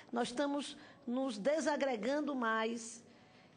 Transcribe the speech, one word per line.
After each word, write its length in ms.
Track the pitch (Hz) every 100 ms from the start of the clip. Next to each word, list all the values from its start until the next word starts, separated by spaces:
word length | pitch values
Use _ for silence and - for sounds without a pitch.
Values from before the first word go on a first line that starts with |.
| -
nós 180 | 240 240
estamos 480 | 247 285 285 - - - - -
nos 320 | 247 269 208
desagregando 960 | 196 311 277 285 269 233 214 285 285
mais 680 | 269 226 220 226 233 - - - - - - -